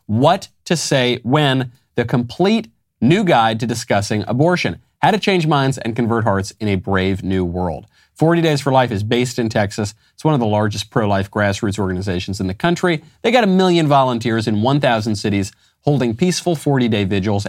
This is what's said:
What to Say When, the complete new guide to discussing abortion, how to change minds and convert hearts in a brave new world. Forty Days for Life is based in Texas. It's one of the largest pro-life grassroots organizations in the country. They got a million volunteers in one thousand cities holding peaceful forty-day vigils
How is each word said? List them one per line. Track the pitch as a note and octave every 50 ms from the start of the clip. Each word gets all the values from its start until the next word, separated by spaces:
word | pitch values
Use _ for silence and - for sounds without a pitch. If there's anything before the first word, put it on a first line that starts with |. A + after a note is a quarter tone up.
| _
What | - G#2+ A2 C3 D3+ F3+ G3 - - _ _ -
to | - F3+
Say | D3+ - - D#3 C3+ B2+ B2 B2 A#2 -
When, | A2+ B2+ D3+ D3+ C#3 C3 C3 B2+ B2+ - _ _ _ _
the | - A#2+
complete | A#2 - B2 A#2+ A#2+ - - F3 G3 A3 A3+ A3+ - _ _ _ _ _ -
new | - B2 D#3+ G3+ A3+
guide | F3 D#3 B2 A2+ A2+ A2+ A2
to | A#2+
discussing | A2+ A#2+ A2+ - - A#2+ G2+ G2 - A2+ G#2+ G#2 -
abortion, | A#2+ B2 D3 E3+ F3+ F3 - A#2+ E2+ - _ _ _ _
how | - D#3 G3
to | G#3
change | - - G3 F3+ E3
minds | D#3 D3+ C#3+ C3+ C3+ C3 -
and | - A2+ A2+
convert | G#2+ A#2+ A2 A#2 A#2 A2
hearts | A2+ G2 G2 G2 - - -
in | A2 G#2+
a | G2+
brave | F#2 F2 - G2 F#2+ F#2+ F#2+ G2 F#2+ G2
new | F#2 F#2+ F#2+ F2+
world. | F2 E2+ F#2 F2+ F2 D#2 C2 A1 - _ _ _ _ _
Forty | - D3+ D#3+ E3+ E3+
Days | D#3+ E3 D3+ C#3
for | C3+ C#3+
Life | C3 C3 B2+ A#2+ A2+
is | F#2+ G#2
based | G#2+ B2 B2 B2 B2 - -
in | A#2+ A2+
Texas. | - A#2 G#2 G#2 - - G#2+ G#2 - _ _ _ _
It's | - -
one | D#3 D#3
of | C3+
the | A#2+
largest | G#2+ G#2 G#2 G#2+ G#2+ G#2 G#2+ - -
pro-life | - B2+ A2 G2+ G2+ G2 F#2+ -
grassroots | - G#2+ G#2 G2+ G2 - - G#2 F#2+ -
organizations | G2+ F#2 F#2 F2+ F#2 G2+ F#2 F2 F#2+ - F#2+ -
in | G2
the | F#2+ F#2
country. | - - E3+ F3 E3+ - F3+ E3+ D3 - - _ _ -
They | - A#3
got | B3 A#3
a | G3
million | F#3 F#3 F#3 F#3 F3 E3+ E3 C#3+
volunteers | C#3+ C#3 C3 C3 B2 A#2 A2+ B2 A2+ A2+ G#2+
in | A#2+ G#2+ G#2 G#2+
one | B2+ C#3 C#3+
thousand | C#3 C3+ A#2+ A2 G#2 A2+ G#2+
cities | G2+ - A2 G2+ G2+ F#2+ F#2+ - _ _ _ _ _
holding | - - D3 C3+ B2+ A#2+ A2+
peaceful | A#2+ F3+ F3+ F3 - - F3+ F3
forty-day | D3 - D3 C#3 C3+ B2 A#2 A2 G#2 G2+
vigils | F#2+ G#2 G2+ F#2 G#2+ G#2 G2+ G2+